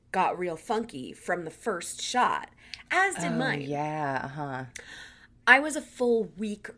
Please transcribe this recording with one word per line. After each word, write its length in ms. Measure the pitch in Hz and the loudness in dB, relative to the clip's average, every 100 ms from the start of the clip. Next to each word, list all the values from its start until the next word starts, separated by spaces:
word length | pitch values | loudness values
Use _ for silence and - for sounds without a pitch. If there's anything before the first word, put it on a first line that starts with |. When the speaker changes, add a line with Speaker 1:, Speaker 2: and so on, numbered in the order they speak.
| _ | _
Speaker 1:
got 260 | 196 175 165 | 2 2 2
real 180 | 180 160 | -4 -4
funky 560 | - 220 226 139 107 | -2 -2 -2 -8 -12
from 300 | - - 175 160 | -8 -4 -4 -4
the 60 | |
first 480 | - 233 180 - - | -8 -4 -4 -4 -8
shot, 480 | - 247 220 - - - - - - | -2 2 2 2 -6 -16 -16 -14 -2
as 220 | 339 392 359 | 2 2 2
did 180 | - | -2
Speaker 2:
Oh, 20 | 233 | 0
Speaker 1:
mine. 260 | 262 185 | 0 -2
Speaker 2:
yeah, 600 | 139 143 151 156 143 131 135 | -2 -4 -2 -2 -2 -2 -4
uh-huh. 380 | 147 143 131 127 - - - - - - - - | -6 -6 -6 -8 -12 -16 -18 -18 -20 -20 0 8
Speaker 1:
I 140 | 262 | 8
was 160 | 302 302 | 6 -4
a 60 | |
full 500 | - - 247 233 185 156 | -6 0 4 4 2 -4
week 320 | 214 208 - | -6 -6 -10